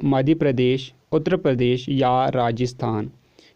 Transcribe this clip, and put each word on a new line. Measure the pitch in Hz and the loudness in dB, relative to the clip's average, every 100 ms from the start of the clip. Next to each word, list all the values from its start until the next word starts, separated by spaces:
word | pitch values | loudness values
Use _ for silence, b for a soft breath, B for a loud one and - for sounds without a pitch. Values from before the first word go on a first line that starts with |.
मध्य | 147 135 135 | 0 2 2
प्रदेश, | 160 147 127 127 131 - - _ | 2 2 2 2 0 -4 -18 _
उत्तर | 156 160 180 | -2 0 0
प्रदेश | 156 123 123 127 - | 0 0 0 0 -2
या | 139 131 127 135 | 0 2 2 0
राजस्थान। | 131 117 117 127 127 117 107 120 - b b b | 0 -2 -2 -4 -4 -4 -4 -6 -12 b b b